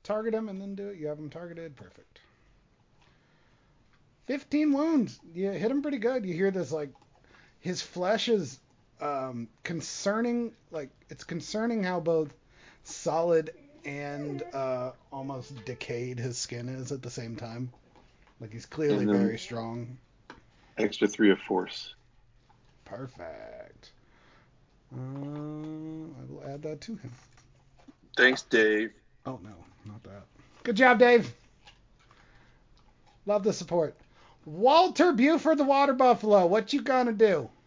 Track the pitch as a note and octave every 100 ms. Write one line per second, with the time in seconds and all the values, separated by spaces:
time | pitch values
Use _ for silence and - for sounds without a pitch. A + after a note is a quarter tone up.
0 | - G#3+ A3+ A3 A3 F#3+ G3 G3 G3+ F#3+
1 | D3+ D3+ D3+ D#3+ F3 E3 E3 C#3 - -
2 | _ - _ _ _ _ _ _ _ _
3 | _ _ _ _ _ _ _ _ _ _
4 | _ _ - C#4 - D4 D4+ C#4 D#4+ D#4
5 | E3+ - - E3 G3 F3+ G#3+ C#4 D4 C4+
6 | A#3 C4 F#3+ E3 G3 F#3 C#3+ D#3 C#3+ -
7 | _ _ _ - _ _ F3 F3+ - F3
8 | F3+ A3 A#3+ G#3+ C#3 - _ _ _ _
9 | D3 C#3 C3 A#2+ A#2 _ - E3+ - -
10 | G3 G#3+ A#3+ A#3+ A#3 - _ D#3+ C#3 _
11 | _ D3+ - E3+ D3+ G#3+ A#3 A3+ F#3 F3+
12 | D#3+ E3 D3+ - _ _ - - - -
13 | E3 D#3+ E3+ E3 D#3 - - - C#3+ C#3+
14 | C#3+ C#3+ D3 C#3 C#3+ C3+ C3 B2+ B2+ B2+
15 | _ C#3 C3+ C3+ B2 C#3 G#2+ A#2+ - A#2+
16 | B2 B2 B2 A#2+ - A#2+ B2 C3 B2+ C#3
17 | B2+ - A#2 A2 A2+ A#2 B2+ - _ -
18 | _ _ _ _ A2 A#2 - - D3+ G#2
19 | G#2 G2+ G2+ - - A#2 A2+ A#2+ A#2+ B2+
20 | _ _ - - _ _ _ - G#2+ -
21 | G#2 - G#2+ F#2+ - F#2 F2+ - - -
22 | _ _ _ _ _ _ _ _ - G#2+
23 | C3 - E2+ B1+ A1 - - - - _
24 | _ _ _ _ _ _ _ _ _ B2+
25 | B2+ C#3 C#3+ D3 D3+ D3+ D#3 D#3 D#3+ D#3+
26 | D#3+ C3 C3 C#3+ C#3 C#3+ D#3 D3+ - A3
27 | A#2+ A#2+ - - _ _ _ _ - _
28 | _ - B2+ C3 - A#2 A2 G#2+ A2 -
29 | _ _ C3 B2+ F#2+ F#2 F#2 _ G#2 G#2
30 | - G2+ - - - - - G#3+ B3+ A#3
31 | A#3+ A#3+ C3 - _ _ - _ _ _
32 | _ - - - - _ _ - _ _
33 | _ _ G3 G#3 G3+ - F3 F3 D3 -
34 | _ _ - _ - D#3 A#3+ D#4+ F#4 -
35 | F4 A#3 C#4 D#4+ D#4+ D4+ C#4 C#4 C#4 C4
36 | B3+ A#3+ G#3+ G3+ F3 G#3 G#3+ C#4 B3+ B3+
37 | A#3+ G#3 A3 E3 A#2 _